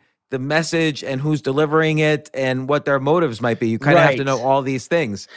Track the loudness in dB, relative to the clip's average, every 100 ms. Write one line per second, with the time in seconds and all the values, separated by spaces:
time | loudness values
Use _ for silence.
0 | _ _ _ -6 -2 -2 0 0 0 -2
1 | -6 -4 -2 -2 -2 -2 0 2 2 2
2 | 0 0 -4 -4 -2 -2 -2 -2 0 0
3 | 2 2 0 -2 -2 0 -2 0 4 6
4 | 4 2 -2 0 2 2 0 -4 0 0
5 | 0 -4 -10